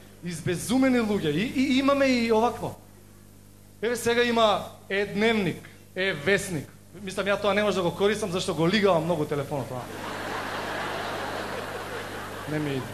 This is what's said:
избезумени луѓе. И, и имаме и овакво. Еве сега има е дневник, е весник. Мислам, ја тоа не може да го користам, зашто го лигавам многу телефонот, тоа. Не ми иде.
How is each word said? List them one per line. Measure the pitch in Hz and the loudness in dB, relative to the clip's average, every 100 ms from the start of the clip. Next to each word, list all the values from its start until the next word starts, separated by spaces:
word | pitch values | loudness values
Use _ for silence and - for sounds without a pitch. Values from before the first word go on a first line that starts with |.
| - - | -18 -14
избезумени | 175 165 - 170 - 262 262 247 | -10 -6 -4 -4 0 2 4 4
луѓе. | 214 202 156 | 2 0 0
И, | 151 254 | 0 0
и | 269 285 254 | 0 2 4
имаме | 277 277 269 | 4 4 4
и | 247 233 | 2 4
овакво. | 220 233 226 151 - - - - - - - - - - - | 4 2 0 -8 -10 -18 -20 -20 -20 -20 -20 -20 -20 -20 -6
Еве | 214 233 | -4 -2
сега | 233 240 | 2 4
има | 240 233 214 180 - - - | 4 6 4 4 -2 -14 -4
е | 196 202 | -2 0
дневник, | 202 226 220 175 - - - - 185 | 2 4 4 2 -2 -10 -20 -12 -2
е | 190 | -2
весник. | 151 151 196 - 156 - - - 175 | 0 2 2 2 -6 -8 -16 -20 -12
Мислам, | 196 202 196 | -8 -4 0
ја | 202 | 2
тоа | 208 | 2
не | 202 | 2
може | 208 190 | 2 2
да | 175 | 0
го | 170 | 2
користам, | 202 208 208 | 2 2 -2
зашто | 180 196 151 | -2 -2 2
го | 165 | 2
лигавам | 214 196 170 | 4 4 4
многу | 160 165 147 | 2 -2 0
телефонот, | 143 135 143 120 | -2 -4 -6 -6
тоа. | 127 120 - - - - - - - - - - - - - - - - - - - - 466 - - - - - | -8 -8 -10 -8 -8 -6 -6 -6 -6 -6 -6 -6 -6 -6 -6 -6 -6 -6 -8 -8 -10 -10 -10 -10 -10 -10 -10 -6
Не | 151 | -4
ми | 147 135 | -2 -4
иде. | 110 | -6